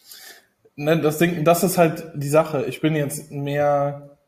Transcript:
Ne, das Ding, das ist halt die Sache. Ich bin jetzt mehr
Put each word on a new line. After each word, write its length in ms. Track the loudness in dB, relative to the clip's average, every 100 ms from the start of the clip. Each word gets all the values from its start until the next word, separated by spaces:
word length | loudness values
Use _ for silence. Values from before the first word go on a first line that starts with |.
| -20 -20 -20 -20 _ _ _ -6
Ne, 240 | 0 2
das 160 | 0 2
Ding, 260 | 0 2
das 200 | 2 4
ist 140 | 2 2
halt 340 | 2 0 -10 -10
die 140 | 0
Sache. 360 | 2 2 -2 -4
Ich 140 | -2
bin 140 | -2 0
jetzt 360 | -2 -6 -10
mehr 840 | -8 -4 0 2 2 -2 -6 -14 _